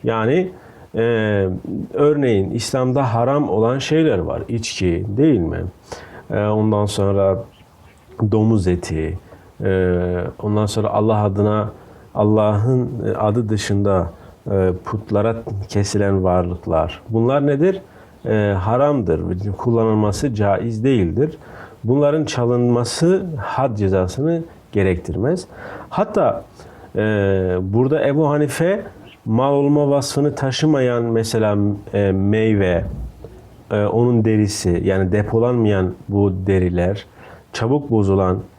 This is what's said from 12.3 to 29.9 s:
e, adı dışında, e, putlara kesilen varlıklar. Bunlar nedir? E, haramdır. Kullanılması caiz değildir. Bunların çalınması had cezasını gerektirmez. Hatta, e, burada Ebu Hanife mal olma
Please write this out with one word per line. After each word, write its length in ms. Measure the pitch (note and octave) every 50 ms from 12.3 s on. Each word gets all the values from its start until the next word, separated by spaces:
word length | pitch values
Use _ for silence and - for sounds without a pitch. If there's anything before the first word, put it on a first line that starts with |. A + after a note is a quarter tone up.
| G#2+ G#2+ G#2+ G#2+ G#2+ G2+ A2 B2+ C3 B2+ B2 - C#3 A#2 G#2+
e, 100 | G#2+ -
adı 320 | - G#2+ G#2+ G#2 B2 A#2 G#2
dışında, 640 | G#2+ G#2 - - G#2 G2+ G2+ G2+ G2 F#2 E2+ E2+ - - - - - _ _ -
e, 200 | G2 F#2+ F#2+ F#2 F2 F2+ -
putlara 520 | - A2+ G#2 - - G#2+ G#2 G#2 A2+ A2+ A2+ A2+ - G#2 G2 G#2 -
kesilen 560 | - G2+ G2+ G2+ - G2+ G2+ G2 G2 F#2+ F#2
varlıklar. 800 | F#2 F2+ F#2 F2+ F2 F2+ F2 - F#2 E2+ D#2+ D#2 - - - - -
Bunlar 380 | A2 A2+ A2+ B2 C3+ D3 C#3+
nedir? 340 | D3 C#3+ C#3 D#3+ F#3+ F#3+ F#3+ - - - - - - - - -
E, 280 | A2+ G#2+ G#2+ G#2 G2+ G2+ F#2
haramdır. 640 | F2+ A2 A#2 B2+ C#3+ D3 D3 C3+ G#2 F2 E2 E2 F2 F2 F2+ F2+ G2 G#2 F#2 -
Kullanılması 760 | - B2 A#2 A2+ A2+ A2+ G#2+ G#2+ G#2+ G#2 G2+ - C#3 C#3+ A2+
caiz 500 | G#2 G#2 G2+ G2 - - A#2 A2+ G#2+ A2+
değildir. 540 | C3+ C3+ A2+ F#2 E2 F2 A2+ C#3+ D#3+ D#3 - - - - - - - - - -
Bunların 400 | A2 C3 C#3+ D3 C#3+ D3 D#3+ D3+
çalınması 1000 | - - B2+ A#2+ A#2 B2 B2 B2 A#2+ A#2+ A#2+ A#2+ A#2+ - - E3 E3+ F#3+ F#3+ G3 F3 D#3 B2
had 380 | G2 - - - C3 C3+ A2
cezasını 680 | G#2 G#2 F#2+ F#2+ F#2+ F#2 F2+ - C3 C#3 E3 E3+ E3 E3 - - - - -
gerektirmez. 720 | - G#2 F#2+ F#2+ F2+ F2 - - D#2 F2 G#2+ C#3 F3 F3+ - - - - - - - - - -
Hatta, 560 | - - G#3 A3 - G3+ D#3 A2+ - F#2+ - - - - - - - - - - -
e, 40 | - G#2+ G#2+ G#2+ G#2 G2 G2 G2 F#2+ F#2 F#2 F2+ F#2
burada 460 | F#2+ F#2+ G2+ A#2 C3 C3 D3+ D#3 -
Ebu 240 | C#3+ C#3 D3+ D#3+ C#3+
Hanife 520 | D3 D3 D3+ C#3 C3 - E3 F3 G3 G#3+ - - - - - - - _ _
mal 280 | A2+ A2 A#2 C3 C#3
olma 380 | C#3+ C#3 C#3 C#3+ D3 D3 D3 C#3